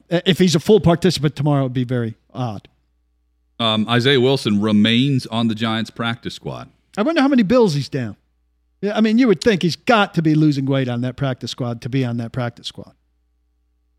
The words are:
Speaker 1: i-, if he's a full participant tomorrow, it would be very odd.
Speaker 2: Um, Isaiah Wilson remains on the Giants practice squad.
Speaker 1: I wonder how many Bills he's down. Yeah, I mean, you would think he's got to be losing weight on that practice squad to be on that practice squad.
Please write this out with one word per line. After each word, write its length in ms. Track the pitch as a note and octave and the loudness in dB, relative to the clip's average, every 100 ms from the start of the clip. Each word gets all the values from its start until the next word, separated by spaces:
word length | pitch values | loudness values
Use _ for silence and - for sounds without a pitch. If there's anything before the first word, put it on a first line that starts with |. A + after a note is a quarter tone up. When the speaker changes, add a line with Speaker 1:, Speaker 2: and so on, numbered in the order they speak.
| - | -4
Speaker 1:
i-, 100 | F3 F#3+ | -2 0
if 100 | E3+ | 2
he's 160 | F#3 | 2
a 60 | D3+ | 2
full 200 | - G#3+ | 4 4
participant 560 | E3 E3+ F#3+ - C#3+ - | 4 2 0 0 -4 -2
tomorrow, 260 | D3 C#3+ | -2 0
it 20 | |
would 100 | C3 | 0
be 100 | B2+ | -4
very 300 | B2 B2+ A2+ A2 _ | -4 -4 -4 -8 _
odd. 360 | A#2 B2 G2 - _ _ _ _ _ _ _ _ - | -10 -8 -10 -16 _ _ _ _ _ _ _ _ -2
Speaker 2:
Um, 280 | A2+ A2 G#2+ | 0 0 2
Isaiah 320 | A#2+ B2 C#3 | 2 4 4
Wilson 400 | B2+ C3+ A#2 G2+ | 4 2 0 0
remains 640 | G#2+ G#2+ G#2+ A#2 C#3 C3 - | 2 2 4 2 2 0 -4
on 220 | A2+ A#2 | -4 -2
the 80 | G#2+ | -2
Giants 340 | A2+ A2 A2 | -4 -4 -6
practice 460 | - A#2 A#2 F#2 - | -6 -6 -6 -10 -12
squad. 340 | D2+ B1+ - _ _ - | -12 -12 -16 _ _ -6
Speaker 1:
I 40 | |
wonder 200 | A#3 E4 | -2 0
how 60 | C4+ | 2
many 160 | C4 | 2
Bills 300 | F#3 B3 A3 | 4 4 2
he's 160 | C#3+ B2+ | 0 -4
down. 260 | C#3 A2+ G2+ _ _ _ _ _ - | -8 -8 -12 _ _ _ _ _ -8
Yeah, 140 | G3 G#3 | -6 0
I 60 | |
mean, 160 | A3 A3+ | 2 4
you 100 | C4 | 4
would 140 | F#3 | 2
think 200 | A#3+ F#3 | 2 2
he's 140 | F3 - | 0 -4
got 380 | - A3+ G3 | 0 2 2
to 80 | - | 0
be 120 | D#3+ | 2
losing 320 | D#3 D#3 C#3 C3+ | 4 2 2 0
weight 220 | C3+ B2+ | -2 -2
on 140 | A#2+ | -4
that 160 | B2+ B2+ | -6 -4
practice 340 | C#3 B2 A#2 | -4 -4 -10
squad 300 | - B2 A#2 | -8 -8 -6
to 80 | A#2 | -6
be 160 | C3+ B2 | -4 -2
on 120 | A#2 | -4
that 140 | A#2 | -6
practice 360 | - A#2+ - - | -6 -8 -8 -16
squad. 260 | - - _ _ _ _ _ _ _ _ _ _ | -16 -20 _ _ _ _ _ _ _ _ _ _